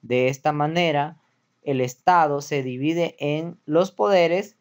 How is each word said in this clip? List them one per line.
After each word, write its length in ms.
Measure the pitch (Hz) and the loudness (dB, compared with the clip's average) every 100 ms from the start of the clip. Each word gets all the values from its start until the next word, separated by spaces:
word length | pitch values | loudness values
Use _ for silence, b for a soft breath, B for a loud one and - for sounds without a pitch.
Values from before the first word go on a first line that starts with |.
De 260 | 113 123 127 | 0 0 0
esta 240 | 135 156 | 0 -4
manera, 640 | 147 147 165 170 143 147 170 _ _ _ _ | -2 -2 0 0 0 -2 -8 _ _ _ _
el 180 | - 131 | -4 -2
Estado 600 | 127 - - 180 156 143 | -4 -2 2 4 4 0
se 220 | 143 147 | -4 -6
divide 520 | 127 127 143 165 165 - | -6 -4 -2 -2 -4 -4
en 380 | 147 151 165 175 - | -4 -4 -6 -12 -2
los 260 | 156 185 | 0 0
poderes 640 | - 208 190 170 175 214 _ | 0 2 4 4 0 -4 _